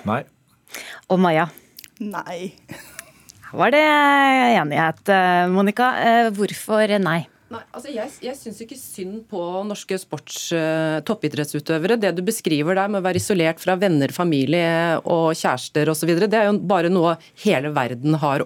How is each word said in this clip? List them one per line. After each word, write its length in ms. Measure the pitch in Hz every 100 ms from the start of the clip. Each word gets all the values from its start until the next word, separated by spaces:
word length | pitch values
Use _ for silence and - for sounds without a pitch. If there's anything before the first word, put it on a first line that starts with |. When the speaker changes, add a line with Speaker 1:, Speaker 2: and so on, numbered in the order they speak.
Speaker 1:
Nei. 180 | - 120 - _ _ _ _ - - - -
Speaker 2:
Og 120 | 185
Maja? 260 | 180 156 165 - _ - - _
Speaker 3:
Nei. 500 | 208 180 - 175 180 - - - - - - _ - - -
Speaker 2:
Var 180 | 117 190
det 140 | 294 302 294 285 285 277 262 247 214
enighet, 500 | 147 143 165 - -
eh, 380 | 190 180 180 180
Monica? 420 | 185 202 208 254 -
Eh, 280 | 185 233 226
hvorfor 560 | 202 196 - - 214 214 208
nei? 220 | 175 165 131 _ _
Speaker 4:
Nei, 120 | 233 -
altså, 200 | 247 269
jeg, 160 | 233 247 -
jeg 140 | 247
synes 240 | 277 233 202
ikke 160 | 226 262
synd 400 | - - 185 220 220
på 140 | 196 175 180 208
norske 320 | 202 - 190
sports-, 480 | - 147 - - - 165
eh, 420 | 160 160 160 156 151
toppidrettsutøvere. 920 | 214 151 139 147 147 147 160 180 233
Det 160 | 202 170
du 80 | 185
beskriver 480 | 226 185 147 151
der 160 | 190 202
med 140 | 202
å 20 | 185
være 160 | 180
isolert 400 | - 196 160 165
fra 160 | - 185
venner, 300 | 196 151 135
familie 920 | 135 175 143 135 175 170 165 170 160
og 260 | - 165 160
kjærester 560 | 165 185 127 - 156 151
og 80 | 156
så 140 | 165
videre, 160 | 170 208
det 140 | 220
er 80 | 208
jo 80 | 208
bare 320 | 160 190 170
noe 240 | 185 170 165 - - 208
hele 240 | 143 147 147
verden 420 | 120 120 147 156
har 240 | 147 135